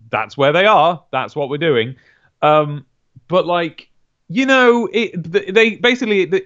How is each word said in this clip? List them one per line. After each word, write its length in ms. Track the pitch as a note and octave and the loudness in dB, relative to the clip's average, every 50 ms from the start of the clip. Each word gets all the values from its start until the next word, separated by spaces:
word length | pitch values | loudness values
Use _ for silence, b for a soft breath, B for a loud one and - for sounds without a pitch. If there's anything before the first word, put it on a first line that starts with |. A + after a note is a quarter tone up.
| - _ | -10 _
that's 280 | - G#2+ A2 G#2 - | -6 -6 -6 -6 -4
where 160 | - C#3 C#3+ D3+ | 0 0 2 2
they 120 | F3 G3 | 2 4
are, 380 | G#3+ G#3+ E3+ D3+ E3+ F3+ D3+ _ _ | 4 4 4 4 2 0 -4 _ _
that's 240 | - C3 A#2+ G2+ - | -6 -6 -6 -6 -6
what 140 | D#3 C#3+ B2 | -8 -6 -6
we're 80 | C#3+ | -6
doing." 380 | C#3+ E3+ E3 C3+ A#2 A2+ B2+ C3 b b b b b b b _ _ | -2 -2 0 0 0 -2 -4 -8 b b b b b b b _ _
Um, 440 | - D3+ D3+ D3+ D3+ D3 D3 D3 - _ _ _ _ _ _ - _ | 2 4 4 4 2 0 -6 -12 -16 _ _ _ _ _ _ -20 _
but, 180 | - E3+ F#3 D#3 | -2 -2 -2 0
like, 440 | E3 F3 F3 E3+ D#3+ - - - _ _ _ _ _ _ _ _ - | 0 -2 -2 -4 -6 -8 -14 -20 _ _ _ _ _ _ _ _ -6
you 160 | E3 A#3 C4+ | -4 -2 0
know, 420 | C4 C4+ C4 B3+ A#3+ A#3+ A#3+ A3+ - - | 2 2 4 4 4 4 2 0 -2 -2
it, 380 | A3 A#3 - - F3+ D#3 E3 | -4 -4 -4 -6 -10 -6 -4
th-, 220 | E3+ G3+ - F3+ F#3+ | -4 -4 -2 -2 0
they 220 | A3+ A3+ A3+ G3+ | 0 0 0 0
basically, 460 | - F#3 B3 B3+ B3 B3+ G#3+ G#3 G3 F3+ | -2 -2 -2 0 0 -2 -2 0 0 0
it, 100 | D3 F#3 F#3 F#3+ | -2 -2 -4 -2